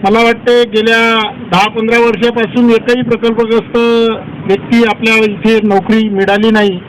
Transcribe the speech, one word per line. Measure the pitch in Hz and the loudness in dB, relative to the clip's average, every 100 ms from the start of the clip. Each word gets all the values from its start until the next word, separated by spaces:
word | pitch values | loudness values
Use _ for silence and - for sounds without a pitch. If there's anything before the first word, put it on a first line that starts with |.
मला | 196 220 | 2 2
वाटते | 233 226 247 240 | 2 0 2 2
गेल्या | 233 214 220 226 226 226 214 - 226 | 2 0 0 2 2 0 -4 -8 -4
दहा | 180 208 | -2 -2
पंधरा | 220 220 233 | -2 -2 2
वर्षापासून | 233 214 240 233 220 247 240 | 0 0 -2 -2 -2 0 2
एकही | 226 233 247 | 2 0 -2
प्रकल्पग्रस्त | 240 226 233 226 226 226 - 240 233 233 226 220 - - - | 0 -2 -2 0 0 0 0 -2 0 2 0 -2 -8 -12 -2
व्यक्ती | 196 - 233 | -2 0 2
आपल्या | 233 208 226 220 | 2 0 0 2
इथे | 220 196 214 220 | 0 0 0 2
नोकरी | 214 196 185 220 220 | 2 0 2 0 0
मिळाली | 196 196 202 220 | 0 0 2 2
नाही. | 214 208 180 | 2 0 -2